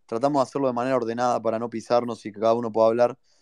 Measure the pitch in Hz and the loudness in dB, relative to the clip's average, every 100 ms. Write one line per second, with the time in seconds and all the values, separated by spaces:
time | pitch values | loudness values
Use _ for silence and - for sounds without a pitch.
0 | - 113 139 147 123 143 135 120 127 131 | -8 -2 0 2 0 0 -2 -2 0 0
1 | 113 117 123 117 113 113 117 113 - 120 | -2 -2 0 0 -2 -4 -4 -8 0 0
2 | 120 110 110 101 113 117 117 110 113 117 | 0 -8 -10 -2 0 2 0 2 4 4
3 | 120 - _ _ | 0 0 _ _